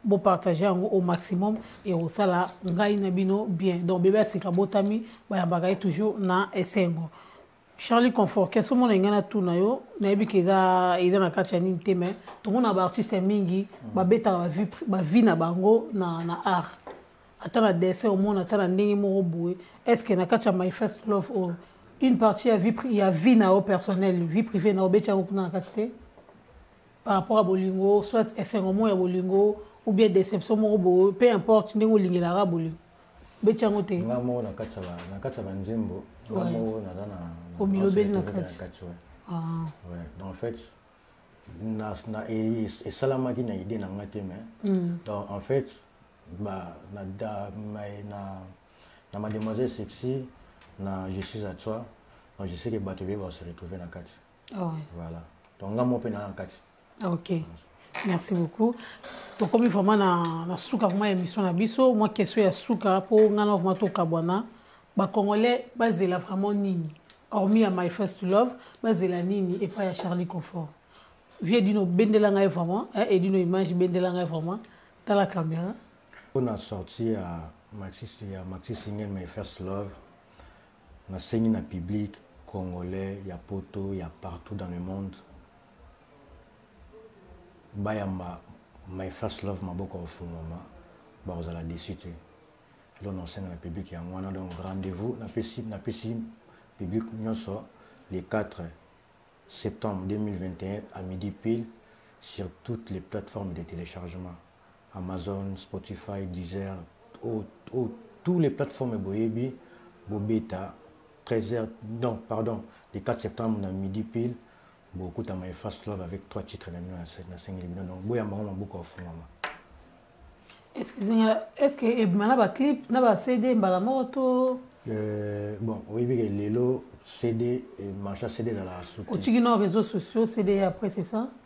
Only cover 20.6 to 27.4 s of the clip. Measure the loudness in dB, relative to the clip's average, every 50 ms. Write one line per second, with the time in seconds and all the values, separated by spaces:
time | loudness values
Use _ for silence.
20.6 | 0 -2 0 -2 -4 -4 -4 -6 -2 0 0 0 0 -2 -2 -2 -2 -2 -4 -8
21.6 | -12 -20 -20 -20 -20 -20 -4 2 4 4 6 6 6 4 4 4 4 4 4 6
22.6 | 4 2 2 0 -2 0 2 4 4 4 4 4 6 8 8 8 8 8 6 6
23.6 | 6 4 0 0 2 0 0 2 4 2 4 2 0 2 2 0 0 2 0 2
24.6 | 4 4 4 4 4 4 4 4 4 4 2 2 2 0 -2 -2 -2 -2 -4 -4
25.6 | -6 -4 -4 -4 -4 -4 -6 -14 -20 -20 _ -20 -20 -20 -20 -20 -20 -20 -20 -20
26.6 | -20 _ _ _ _ _ _ _ _ 2 2 2 2 4 4 4